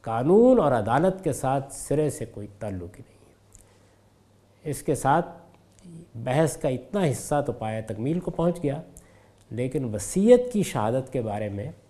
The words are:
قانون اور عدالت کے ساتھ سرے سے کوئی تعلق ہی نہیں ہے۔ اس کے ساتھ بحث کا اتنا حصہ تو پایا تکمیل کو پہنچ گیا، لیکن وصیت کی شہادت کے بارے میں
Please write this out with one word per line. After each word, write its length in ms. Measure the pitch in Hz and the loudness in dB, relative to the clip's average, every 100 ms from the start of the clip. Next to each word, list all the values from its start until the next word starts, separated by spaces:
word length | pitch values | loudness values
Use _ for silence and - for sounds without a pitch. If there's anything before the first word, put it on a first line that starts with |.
قانون 560 | - 113 139 196 247 247 | -2 -2 4 6 8 6
اور 120 | 151 | 4
عدالت 500 | 120 104 127 185 185 | 2 2 2 2 0
کے 80 | 160 | -4
ساتھ 400 | 127 131 139 139 | -2 -2 -2 -4
سرے 340 | - - 147 151 | -14 -4 0 0
سے 140 | - | -4
کوئی 220 | 113 - 101 - | -12 -12 -16 -10
تعلق 400 | 107 92 87 - | -8 -8 -10 -16
ہی 40 | |
نہیں 240 | - _ - | -20 _ -20
ہے۔ 1400 | _ _ - _ _ _ _ _ _ _ _ _ _ 156 | _ _ -20 _ _ _ _ _ _ _ _ _ _ -8
اس 120 | 139 | -6
کے 120 | - | -2
ساتھ 320 | 143 135 156 175 - - - _ - 180 165 165 | 0 2 2 0 -12 -20 -20 _ -20 -20 -20 -16
بحث 420 | 117 123 135 160 - | -10 -2 2 0 0
کا 120 | 147 | -2
اتنا 360 | 127 - 202 170 | -4 -4 -2 0
حصہ 240 | 120 - 147 139 | -2 -2 -2 -2
تو 60 | |
پایا 280 | - 110 110 | -6 -6 -6
تکمیل 400 | 110 104 127 170 | -6 -6 -4 -2
کو 100 | 180 | -4
پہنچ 320 | 170 170 175 | -2 -2 0
گیا، 180 | 143 143 - - - - _ _ _ | -4 -4 -10 -20 -20 -20 _ _ _
لیکن 440 | 113 127 147 127 | -4 -2 -2 -4
وصیت 580 | 104 - 180 214 247 247 | -4 -4 2 8 8 6
کی 100 | 208 | 0
شہادت 500 | 175 127 107 131 131 | 0 0 0 0 -2
کے 100 | 135 | -4
بارے 260 | 110 101 107 | -4 -4 -6
میں 220 | 101 117 170 _ | -6 -8 -12 _